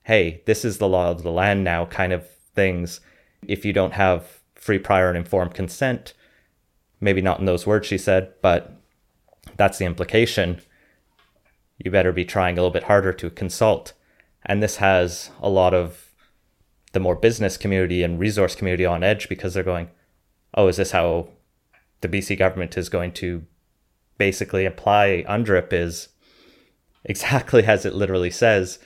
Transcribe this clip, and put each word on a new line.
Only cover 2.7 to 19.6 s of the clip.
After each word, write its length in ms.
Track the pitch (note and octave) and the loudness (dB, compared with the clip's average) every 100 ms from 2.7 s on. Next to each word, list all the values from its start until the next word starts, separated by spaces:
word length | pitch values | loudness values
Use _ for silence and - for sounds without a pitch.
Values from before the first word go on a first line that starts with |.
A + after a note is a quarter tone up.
| F2+ F2 - _ _ _ _ - | 0 -6 -10 _ _ _ _ -8
If 180 | G2 | -4
you 80 | G#2 | -2
don't 200 | G2 F#2 | 0 0
have 480 | G2+ F#2+ F2 - - _ | 2 2 2 -4 -20 _
free, 240 | _ - G2 | _ -4 -4
prior, 300 | - F#2+ F#2 | 2 2 4
and 100 | F2 | 0
informed 360 | E2+ F#2+ F2 | -2 -2 -2
consent, 600 | - F#2 - C3+ B2 - - _ _ _ _ _ _ _ _ | -4 -8 -4 -4 -4 -8 -20 _ _ _ _ _ _ _ _
maybe 200 | G#2 F#2+ | 0 2
not 180 | F#2 - | 0 0
in 60 | |
those 220 | F#2+ F2+ G2 | 0 0 2
words 200 | G#2 - | 0 0
she 120 | F#2+ | -4
said, 340 | - F#2+ F#2+ _ | 2 0 0 _
but 320 | F#2+ E2+ - - _ _ _ _ _ _ - - | 2 2 -2 -16 _ _ _ _ _ _ -20 0
that's 220 | G2 - | 0 2
the 60 | |
implication, 800 | F#2 E2+ F2+ A2 A#2 - F2 F2 - _ _ _ _ _ _ _ _ _ _ _ | -4 -4 -2 2 2 0 -2 -4 -10 _ _ _ _ _ _ _ _ _ _ _
you 120 | F#2 | -2
better 220 | F#2+ F2+ | 2 2
be 120 | F2+ | 0
trying 300 | F2 G2+ F2+ | -2 0 0
a 80 | F2 | 2
little 80 | F2+ | 0
bit 140 | E2+ | 0
harder 280 | - G2+ F#2+ | 2 2 4
to 160 | - F2 | -2 -8
consult. 640 | - F#2+ - A2 F2+ - - _ _ _ _ - | -8 -8 0 2 2 -4 -20 _ _ _ _ -4
And 160 | G2+ | 0
this 140 | G#2 - | 0 0
has 540 | G2 F#2+ F2+ F2 - - | 2 4 2 -4 -14 -6
a 80 | - | 0
lot 260 | F#2+ F2+ | 4 4
of 400 | F#2 F2 - - _ _ _ _ _ _ _ _ | 4 0 -8 -20 _ _ _ _ _ _ _ _
the 80 | F#2+ | -2
more 160 | F#2 E2+ | 0 2
business 400 | A2+ A#2 G2+ - | 0 2 -2 -4
community 460 | G2+ F#2+ F2+ F2+ | -2 0 0 -2
and 180 | F2 E2+ | -2 -2
resource 340 | G#2 G2+ F#2 | -2 0 -2
community 320 | - F#2+ F2+ F2+ | -2 -4 0 0
on 160 | E2+ | 0
edge 260 | F#2 G#2 - | 0 0 -4
because 240 | F2+ F#2+ | -8 -6
they're 120 | F#2 | -4